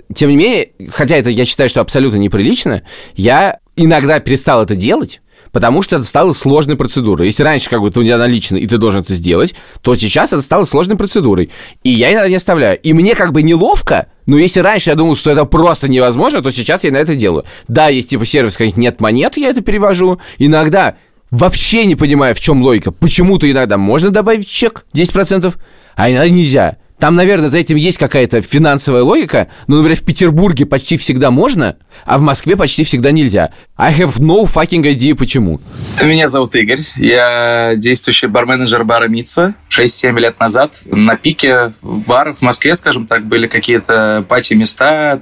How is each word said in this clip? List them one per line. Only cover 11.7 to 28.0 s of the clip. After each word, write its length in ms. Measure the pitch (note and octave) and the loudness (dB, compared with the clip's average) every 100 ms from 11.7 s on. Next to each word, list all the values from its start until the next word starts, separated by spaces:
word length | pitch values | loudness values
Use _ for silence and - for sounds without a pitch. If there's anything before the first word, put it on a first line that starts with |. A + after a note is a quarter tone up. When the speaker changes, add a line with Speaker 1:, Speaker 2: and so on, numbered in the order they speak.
| - | -6
Speaker 1:
И 60 | C3 | -2
я 240 | A#2 B2 | 0 2
иногда 160 | G#3+ G3 | 2 0
не 60 | F#3 | 0
оставляю. 440 | F#3+ E3+ A2+ F2+ | 0 0 2 0
И 140 | D#3+ | 2
мне 220 | D#3+ F#3+ A#3 | 2 2 2
как 160 | F3+ | 0
бы 80 | D3+ | 2
неловко, 680 | D3+ E3 B3 G4+ - A2 - _ - | 2 2 2 0 0 -4 -4 _ 0
но 100 | D3 | 2
если 220 | F3+ F#3 | 2 2
раньше 320 | F3+ G#3+ - | 2 0 0
я 40 | D3+ | 0
думал, 200 | E3 C#3 | 0 0
что 160 | D#3 | 0
это 140 | D3 C#3+ | 0 2
просто 420 | D#3 E3+ D#3 C3+ | 2 2 0 0
невозможно, 540 | B2+ B2 A#2+ A#3 C#4+ | 2 2 2 -2 -2
то 80 | C3 | -4
сейчас 320 | B2 A#2 F3 | -4 -2 -2
я 80 | D#3+ | 0
на 60 | C3+ | 0
это 180 | D#3 C#3+ | 0 0
делаю. 300 | G#2 D#2+ - - - | 0 -2 -6 -16 -4
Да, 200 | A#2 D#3 | 2 2
есть 240 | C3 A#2+ | 2 -2
типа 140 | B2+ A#2 | -4 0
сервис, 320 | C#3+ A2+ - | 0 0 -2
как 200 | A2+ F#2 | -2 0
«Нет 240 | A#2 - | -2 0
монет», 360 | A2+ A#2 A3 - | 0 0 0 -2
я 120 | C4+ | -2
это 120 | A#3+ | -2
перевожу. 580 | G3+ G3+ G3+ F3+ F#3 F3+ - - | -2 0 0 2 0 -2 -8 -2
Иногда 580 | C#3+ D#3 D#3 F#3+ C#3+ - _ _ _ | 2 2 2 2 0 -4 _ _ _
вообще 540 | A#2+ F3+ - - A3+ G#3 | 0 0 0 0 2 2
не 100 | D#3 | 2
понимаю, 400 | D3 C#3+ C3 A2 | 2 2 2 0
в 40 | |
чем 200 | D#3+ C#3 | 0 2
логика. 300 | B2+ A2 G2 | 2 0 -2
Почему-то 580 | - E3 A#2+ F3+ F#3+ C#3+ | -2 0 2 2 2 2
иногда 280 | C3+ A#2+ G2+ | 0 0 0
можно 320 | G2 C#3+ F#3+ | 0 0 2
добавить 380 | G#3 G#3+ A3 G3 | 0 0 -2 -2
чек 380 | - A3+ - - | -4 -4 -4 -8
десять 200 | C#3+ F3 | -2 0
процентов, 440 | G3 F#3+ F#3+ F3 - - - _ - | 0 0 0 -2 -6 -14 -20 _ -2
а 140 | A#2 | 0
иногда 180 | B2+ E3+ | 2 2
нельзя. 480 | F3+ D#3 C3 E2+ - _ _ | 2 2 2 0 -4 _ _
Там, 160 | D3 F3 | 0 2
наверное, 320 | F#3 F#3+ D3+ | 2 2 0
за 80 | D#3+ | 0
этим 200 | D#3 D#3 | 0 0
есть 200 | E3+ | 0
какая-то 460 | - | 0